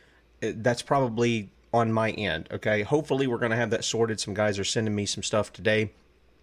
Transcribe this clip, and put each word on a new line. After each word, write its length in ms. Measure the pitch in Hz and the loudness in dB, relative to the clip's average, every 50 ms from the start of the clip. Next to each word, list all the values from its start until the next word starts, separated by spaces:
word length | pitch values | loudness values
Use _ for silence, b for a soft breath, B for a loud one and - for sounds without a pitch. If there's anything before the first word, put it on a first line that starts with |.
| b b b b b b _ _ | b b b b b b _ _
it, 200 | - 110 82 113 | -8 -8 -4 -2
that's 200 | 107 127 120 - | 0 0 0 0
probably 680 | - - 147 139 135 117 110 117 120 120 117 110 101 - - _ _ _ | 0 0 2 2 2 2 2 2 2 2 2 0 -4 -8 -14 _ _ _
on 200 | - 117 113 113 | 0 2 2 2
my 180 | 113 110 113 107 | 2 2 0 0
end, 380 | - - 104 92 78 82 - - | 0 -2 -2 -2 -2 -2 -4 -6
okay? 320 | - 98 - 110 107 104 | -8 -4 0 0 2 2
Hopefully, 460 | 104 - 147 151 143 - 143 135 139 127 | 2 2 0 0 0 0 0 0 0 0
we're 100 | 117 113 | 0 0
gonna 160 | 123 113 113 | 0 0 0
have 160 | 120 120 110 | 0 0 0
that 140 | 110 - - | -2 -2 -2
sorted. 340 | - - 113 113 113 110 - | -2 0 2 2 0 0 -2
Some 160 | - 107 95 | -6 -4 -2
guys 240 | 104 107 107 95 98 | 0 2 2 0 0
are 60 | 95 | -2
sending 280 | - - 120 110 110 | -2 0 0 0 0
me 140 | 104 104 101 | 0 -2 -2
some 160 | 95 - 101 | -2 -4 -6
stuff 300 | - - - 107 - - | -4 -2 0 0 0 -2
today 400 | - - 90 107 107 110 110 107 - _ _ _ _ _ _ _ _ _ | -4 -4 0 2 2 2 2 -2 -4 _ _ _ _ _ _ _ _ _